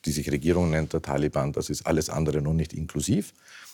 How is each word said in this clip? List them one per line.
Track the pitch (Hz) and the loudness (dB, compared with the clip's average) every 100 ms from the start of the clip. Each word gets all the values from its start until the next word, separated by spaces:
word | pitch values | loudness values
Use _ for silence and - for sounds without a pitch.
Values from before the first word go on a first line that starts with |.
die | 78 | 0
sich | 73 71 | -2 0
Regierung | 71 78 87 87 | 0 2 4 4
nennt, | 78 76 | 2 0
der | 80 | -2
Taliban, | - 69 73 - 69 | -2 0 2 0 0
das | - - | -2 -4
ist | - - | -4 0
alles | 80 - | 0 0
andere | - 76 73 | 0 0 0
nur | 73 | 2
nicht | 80 82 | 0 0
inklusiv. | - 80 73 71 170 - _ - - - | -4 -4 -4 0 0 0 _ -20 -20 -20